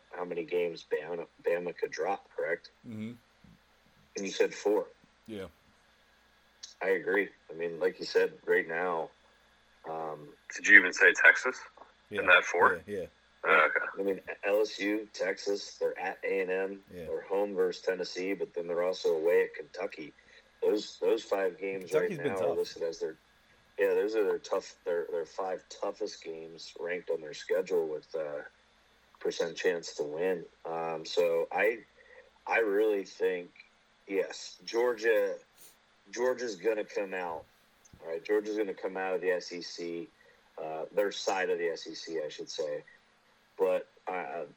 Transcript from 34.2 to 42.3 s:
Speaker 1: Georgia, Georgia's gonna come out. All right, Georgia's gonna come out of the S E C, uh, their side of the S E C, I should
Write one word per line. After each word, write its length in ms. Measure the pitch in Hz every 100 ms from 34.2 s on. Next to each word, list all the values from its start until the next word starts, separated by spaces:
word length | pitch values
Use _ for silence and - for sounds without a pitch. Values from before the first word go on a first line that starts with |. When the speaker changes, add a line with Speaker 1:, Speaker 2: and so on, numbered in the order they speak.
| 87 - - - -
Speaker 1:
Georgia, 720 | 117 123 113 113 107 98 87 - - - - _ _ 98
Georgia's 440 | 104 127 123 123 95
gonna 260 | 104 107
come 300 | - 110 98
out. 320 | 95 87 82 - _ _ _ _ -
All 80 | 80
right, 120 | 82
Georgia's 320 | 92 107 107 104
gonna 160 | 101
come 220 | 92 98 95
out 160 | 92
of 80 | 92
the 100 | 90
S 200 | 90 -
E 100 | 87
C, 460 | 82 - 85 85 80 _ - _ _ -
uh, 280 | 80 80 - -
their 160 | 101
side 380 | - - 95 92
of 100 | 87
the 80 | 85
S 180 | 80 -
E 60 |
C, 260 | 78 - 80
I 40 |
should 200 | 76